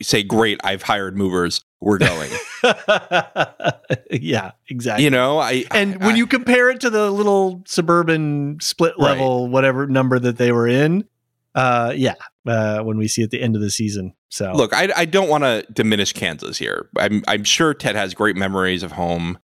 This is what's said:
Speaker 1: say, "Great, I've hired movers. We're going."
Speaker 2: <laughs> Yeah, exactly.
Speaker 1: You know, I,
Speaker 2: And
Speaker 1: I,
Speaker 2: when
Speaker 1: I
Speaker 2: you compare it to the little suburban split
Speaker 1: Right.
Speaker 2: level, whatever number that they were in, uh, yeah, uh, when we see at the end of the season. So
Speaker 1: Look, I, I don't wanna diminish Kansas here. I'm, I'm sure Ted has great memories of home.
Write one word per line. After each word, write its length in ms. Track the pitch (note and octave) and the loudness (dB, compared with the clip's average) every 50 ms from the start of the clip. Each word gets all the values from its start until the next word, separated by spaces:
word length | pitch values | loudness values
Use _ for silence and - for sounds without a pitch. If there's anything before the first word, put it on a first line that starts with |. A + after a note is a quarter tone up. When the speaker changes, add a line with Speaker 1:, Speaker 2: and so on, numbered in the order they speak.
| G2+ | -4
Speaker 1:
say, 220 | - - A2 G2+ | -2 0 0 0
"Great, 360 | F#2+ A#2 A2 A2+ G#2+ G2+ - - | 2 2 2 2 2 0 -2 -4
I've 180 | G2 G2 F#2+ - | -4 -4 -4 -2
hired 340 | - G#2+ G2+ G2 F#2+ F#2+ | -2 -2 -2 -2 -4 -4
movers. 440 | G2 G2 F#2 F2+ F2+ F2 E2+ - - - _ _ _ | -2 -2 0 0 0 0 0 -2 -4 -8 _ _ _
We're 180 | F2+ G2+ G#2 F#2+ | 0 2 2 4
going." 320 | D3+ B2 F2 D#2+ D2+ C2 - B4 - - - - - | 2 0 0 -2 -6 -8 -8 -10 -12 -12 -6 0 0
Speaker 2:
<laughs> 800 | B3 G3+ - - - G#3+ F3+ - - F3+ F3 - - - F#3+ C#3 - - - - D#3+ - - _ - C#3 - - - | 0 0 0 0 0 0 0 0 -2 -2 -2 -2 -2 -2 -4 -4 -4 -4 -6 -4 -4 -4 -4 _ -6 -6 -6 -6 -6
Yeah, 420 | - A#2+ C#3 E3 B2+ G#2 F#2+ F#2 - _ _ - | -8 -6 -4 -2 -2 -2 -2 -6 -12 _ _ -12
exactly. 360 | C#3+ B2 A#2 B2 G#2+ A2 D3 | -10 -6 -4 -2 0 2 2
Speaker 1:
You 60 | C#3+ | 4
know, 280 | C3 B2 B2+ C3+ D3 D#3 | 4 4 4 2 2 0
I, 260 | C#3 A#2 B2+ B2+ B2+ - | 0 0 0 -2 -2 -2
Speaker 2:
And 240 | - G#3+ G3+ G3+ F#3+ F#3+ F#3+ | 0 0 0 0 -2 0 0
Speaker 1:
I, 40 | |
Speaker 2:
when 80 | G#3+ A3 | 2 2
Speaker 1:
I 40 | A3+ | 2
Speaker 2:
you 80 | A#3+ | 2
compare 440 | A#3+ C4 B3 B3+ A#3+ B3 B3 B3 B3+ | 2 0 0 2 2 4 4 4 4
it 100 | C4 B3 C4 | 2 0 -2
to 80 | A#3+ | 0
the 200 | G#3+ G#3+ G#3+ G3+ | 0 2 2 2
little 520 | G3 G3+ G#3 G#3 G3+ G3 F#3+ F#3+ F#3 F3+ F#3+ | 0 0 2 2 2 2 2 0 -2 -6 -10
suburban 920 | - - F3+ E3+ E3+ E3+ F3 E3+ D#3+ D#3+ D#3 D#3 D3+ D3 C#3+ C#3+ C#3+ D3+ D#3+ | -6 -2 0 2 4 4 4 4 2 2 0 0 -2 -2 -2 -4 -4 -6 -6
split 340 | - - - - E3+ E3 - - | -6 -6 -2 0 0 0 2 2
Speaker 1:
Right. 120 | C#3+ C#3+ | 2 2
Speaker 2:
level, 380 | C#3 C3 C3+ C3 B2+ B2 B2 B2 | 2 2 2 0 0 0 0 0
whatever 380 | B2 C3 C3 C3+ B2+ C3 C#3+ | 2 2 4 4 2 0 0
number 320 | C#3 C3 C3 C3 B2+ C3 B2 | 0 2 2 2 2 2 2
that 180 | B2 B2 A#2 A#2+ | 2 0 0 2
they 140 | B2 A#2+ A#2+ | 2 2 4
were 160 | A#2+ A#2 A#2+ | 4 2 2
in, 360 | B2 C3+ D3 D#3 E3+ G3+ G#3+ _ _ _ _ _ _ _ _ _ - | 4 4 4 2 2 0 -2 _ _ _ _ _ _ _ _ _ -2
uh, 380 | C3+ C3 B2+ B2 A#2+ A#2 A#2 C#3+ | 0 2 2 2 2 0 -2 -2
yeah, 180 | - C3 A2+ - - - - _ _ - | 0 0 0 -2 -4 -10 -20 _ _ -4
uh, 340 | A#2+ A#2 A2 A2 G#2+ G#2+ G#2+ A2 | -2 0 0 0 0 -2 -2 -2
when 140 | A2 A2 | -2 -2
we 120 | A2 G#2+ G#2+ | -2 -2 -2
see 140 | - A#2 A2 | 0 0 -2
at 80 | G#2+ | -2
the 100 | - A#2+ | -2 -2
end 160 | B2+ A#2 A2 | -2 -2 0
of 60 | G#2 G#2 | 0 -2
the 80 | G2+ | -2
season. 440 | - - G#2+ G#2 G2+ G2+ F#2 F#2+ - _ _ _ | -2 -2 -4 -4 -4 -6 -8 -10 -12 _ _ _
So 220 | - - G2+ F#2+ - | -8 -6 -6 -2 0
Speaker 1:
Look, 200 | D3 A#2+ G#2 - | 0 0 2 0
I, 140 | A#2 F3+ G3 G#3+ | 0 0 0 0
I 80 | E3+ E3+ | -2 -2
don't 240 | D#3+ E3 G3 F#3+ D#3 | 0 0 2 2 2
wanna 340 | D3+ D3 C#3+ C3 A2+ G#2+ - - A2 | 2 2 2 2 0 0 -4 -4 -2
diminish 400 | - A2 A2 G#2+ G2+ G2 - - | 0 0 2 2 0 0 -2 -4
Kansas 460 | - G2+ F2 D#2 C#2 - - - - | -4 -4 -6 -6 -6 -10 -10 -10 -8
here. 300 | - G#1+ G1+ G1+ - _ - | -6 -6 -6 -6 -8 _ -2
I'm, 260 | - D3 - G#2 G#2 - - | 0 0 2 2 0 -2 -2
I'm 160 | G#2 G#2+ G#2 | -4 -2 -2
sure 300 | - - - E3 D#3 C#3 | 0 0 2 2 2 0
Ted 200 | - - C3 G2+ | 0 -2 -4 -2
has 180 | G#2+ G2 F#2+ F2 | -2 -4 -4 -2
great 220 | - G#2+ G#2+ F2+ | 0 0 0 0
memories 460 | F#2 G2 F#2+ G2 F#2+ F#2+ F#2 F#2 F2+ F#2 | 0 -2 -2 0 0 0 0 0 -2 -4
of 100 | E2+ - | -6 -6
home. 460 | F#2 F2 F2 F2 E2+ E2+ E2+ F2+ - _ _ | -4 -4 -2 -2 -2 -4 -6 -8 -10 _ _